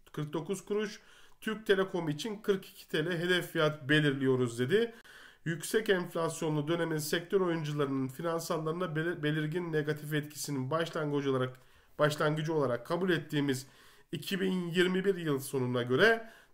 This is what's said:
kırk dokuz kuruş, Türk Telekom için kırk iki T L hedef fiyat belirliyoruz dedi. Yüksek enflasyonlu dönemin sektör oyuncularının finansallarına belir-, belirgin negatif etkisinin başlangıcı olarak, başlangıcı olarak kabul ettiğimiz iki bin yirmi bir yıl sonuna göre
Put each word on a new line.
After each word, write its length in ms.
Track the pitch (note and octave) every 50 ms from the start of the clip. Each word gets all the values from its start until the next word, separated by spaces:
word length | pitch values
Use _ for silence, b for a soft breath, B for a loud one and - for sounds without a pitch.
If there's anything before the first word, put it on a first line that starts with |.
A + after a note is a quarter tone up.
| _ - -
kırk 200 | - D3+ D3 -
dokuz 320 | E3+ D3 - G3 F#3 -
kuruş, 340 | - G#3 G#3 G#3+ G3+ - - B B B B B B B B
Türk 240 | - A3 A3 G#3+ -
Telekom 440 | - G3 F#3+ F#3+ F#3+ - F3+ E3 D#3
için 320 | D3+ D3+ - A3+ G#3 G#3
kırk 240 | - - G3+ F#3+ - -
iki 200 | - - - -
T 160 | - D#3+ D#3
L 140 | E3+ F#3 E3
hedef 320 | F3 F3+ F3+ F3 D3+ -
fiyat 380 | - E3 D#3 D3+ D3+ - C3 C3
belirliyoruz 680 | D3+ D#3 D3+ D3 C3+ C3+ C3+ C3 C3 B2 B2+ A#2+ A2+ A#2
dedi. 340 | B2+ C3 F3 G#3+ A#3 A3+ B B B B B B B B B B B
Yüksek 440 | D#3+ E3+ D#3 - - - A3 G#3+ G#3+
enflasyonlu 800 | G3 F3+ F3 F3 - F3 E3 D#3+ D3+ - F3 D#3 D3+ D3+ C#3+
dönemin 300 | D3 E3+ E3+ E3 E3 E3
sektör 440 | D3+ D3+ - - E3+ E3+ - - G3
oyuncularının 680 | F#3 F3 E3 E3 D#3 D3 D3 D3 C#3+ C3+ C3+ C3+ C3
finansallarına 880 | C3 C3 - E3 E3+ E3 E3+ D#3 - F3+ D#3+ D#3 D#3 D#3+ F3 F#3 F3 D3+
belir-, 280 | D#3 D#3+ E3+ F3+ D#3 D3
belirgin 500 | D3 D3+ D#3 D#3 D#3 D#3 F3+ F3+ E3+ D#3+
negatif 400 | D#3 D3 D3+ D3+ D3 D3+ D3 D3+
etkisinin 580 | D3+ D3 D3+ - - - - D3 C3+ B2+ C3
başlangıcı 600 | D#3 E3 E3+ D#3 - E3+ D#3 D3 C#3+ C#3+ C#3 C#3
olarak, 280 | C3 B2+ B2+ B2+ B2+ b b b b b b b b -
başlangıcı 540 | D3 D3+ D3 - E3 D3+ D3+ D#3 D#3 D#3+ E3
olarak 320 | D#3 C#3 B2 A#2+ A#2 -
kabul 240 | - E3 E3+ F#3 F#3+
ettiğimiz 580 | E3+ D#3 D3 - D3+ D3 C#3+ C#3+ C3 B2+ - B B B B B B B B B
iki 300 | - D3+ - - G3 F3+
bin 260 | F#3+ F#3 F#3 F#3 F3
yirmi 380 | E3+ D#3+ F#3 F3 F3+ F#3 F#3 F#3
bir 100 | F3 E3
yıl 240 | F3 E3+ D#3 C#3+ C3
sonuna 420 | C3 - - C3+ B2 B2 B2 B2+
göre 480 | A#2+ A#2 B2+ C3+ F#3+ A3+ A3+ A3+ B B B B B B